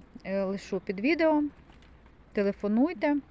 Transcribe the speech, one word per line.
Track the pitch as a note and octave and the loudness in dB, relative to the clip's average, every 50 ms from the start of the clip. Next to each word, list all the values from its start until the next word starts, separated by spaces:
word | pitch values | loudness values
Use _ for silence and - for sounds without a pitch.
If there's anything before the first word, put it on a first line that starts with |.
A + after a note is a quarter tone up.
| - - - - - | -6 -14 -18 -16 -10
е, | - F#3+ G3 G3 | -4 -2 -2 -2
лишу | F#3+ G3 G3 - - - F#3+ | -2 -4 -6 -6 -6 -6 -4
під | - - G3 F#3 | -4 -6 -4 -2
відео. | G3+ C4+ E4 D4+ E4 D#4+ D#4 D4+ D4 D4 - - - - - - - - - - - - - - - - - | 0 0 2 4 4 4 4 2 0 -2 -4 -10 -20 -20 -20 -20 -20 -20 -20 -20 -20 -20 -20 -20 -20 -8 -4
Телефонуйте. | - G3+ G3+ G3 - - G3+ G#3+ A3+ C4 E4+ F4+ G#3 B3 D4 D4 C#4+ - - | -2 0 0 -2 -2 -2 0 2 2 2 2 0 0 0 0 0 0 -2 -6